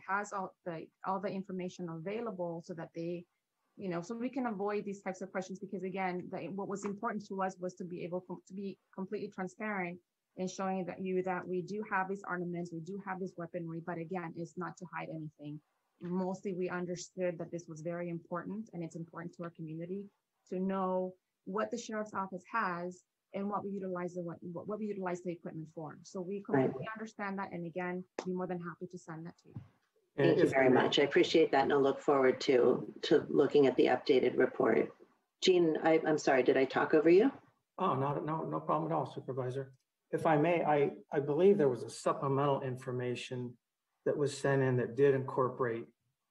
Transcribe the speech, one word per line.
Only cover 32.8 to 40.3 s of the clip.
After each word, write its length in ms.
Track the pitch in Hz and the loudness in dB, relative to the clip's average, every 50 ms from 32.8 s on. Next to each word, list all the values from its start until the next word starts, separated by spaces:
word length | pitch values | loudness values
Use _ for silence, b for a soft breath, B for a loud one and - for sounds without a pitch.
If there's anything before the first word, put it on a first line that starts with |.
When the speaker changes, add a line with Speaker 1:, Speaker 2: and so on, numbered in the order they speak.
| - - - - - | 0 -6 -10 -8 2
Speaker 2:
to 220 | - 165 147 - - | 4 4 4 4 4
looking 380 | - 151 143 131 - 147 139 - | 4 4 4 6 6 6 6 6
at 80 | - | 6
the 100 | - 147 | 6 4
updated 500 | - 123 123 - - 135 127 123 123 127 | 4 4 2 4 4 4 6 6 4 4
report. 560 | 135 131 123 - - - 113 110 - - - - - - _ _ _ _ _ _ _ - | 4 2 2 2 2 2 4 4 4 2 0 -2 -10 -20 _ _ _ _ _ _ _ 4
Jean, 320 | 190 185 175 175 160 151 - - | 6 6 6 6 6 4 4 4
I, 160 | 160 160 160 - | 4 4 6 4
I'm 140 | 156 151 143 | 4 2 2
sorry, 240 | - 160 139 127 123 | 4 4 4 6 6
did 140 | 143 135 | 6 6
I 80 | 135 135 | 6 4
talk 280 | - - 123 143 - - | 4 2 0 2 4 4
over 160 | 151 147 165 | 6 8 8
you? 220 | 175 190 233 277 - - - _ _ _ _ _ _ - | 8 8 8 6 4 0 -10 _ _ _ _ _ _ -2
Speaker 3:
Oh, 160 | 185 185 139 | 0 0 2
not, 320 | 135 135 143 147 151 - | 2 0 0 0 -2 -2
no, 160 | 151 156 160 165 | -2 -4 -4 -4
no 140 | 165 151 160 | -4 -4 -4
problem 320 | 156 156 160 156 160 156 | -2 0 0 0 0 0
at 40 | 160 | 0
all, 120 | 156 143 - - | -2 -2 -4 -6
Supervisor. 600 | 139 131 - 131 135 127 127 127 139 135 - - _ _ _ _ _ _ _ - | -10 -8 -6 -6 -4 -4 -4 -4 -6 -8 -10 -14 _ _ _ _ _ _ _ -4
If 140 | 151 139 | 0 2
I 100 | 170 | 4